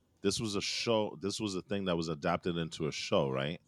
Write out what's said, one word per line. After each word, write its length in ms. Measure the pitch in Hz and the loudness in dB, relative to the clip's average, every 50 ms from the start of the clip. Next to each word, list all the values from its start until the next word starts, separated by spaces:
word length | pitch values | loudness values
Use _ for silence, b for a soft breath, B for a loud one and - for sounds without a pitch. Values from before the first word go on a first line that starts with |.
| _ _ _ _ | _ _ _ _
this 200 | - 98 95 - | 0 2 2 2
was 140 | 120 110 101 | 0 -2 -2
a 60 | 98 | -2
show, 560 | 90 - - - - 120 113 110 107 101 - 76 | -2 -2 -2 -2 0 2 2 2 2 0 -2 -4
this 180 | 78 98 101 - | -4 -4 -2 -2
was 160 | 110 104 95 | -2 -2 -2
a 60 | 90 | -2
thing 240 | - - 101 101 98 | -4 -2 -2 -2 0
that 100 | 95 87 | 2 2
was 140 | 85 85 80 | 2 2 0
adapted 480 | 82 73 73 87 85 87 - 92 85 85 | -2 0 0 0 0 2 0 0 0 0
into 300 | 82 80 - - 82 73 | -2 -4 -4 -4 -4 -2
a 40 | |
show, 380 | 69 - - - 107 95 76 67 | -2 -4 -2 2 2 4 4 2
right? 320 | 65 65 67 73 85 - _ | 2 0 -2 -2 -4 -6 _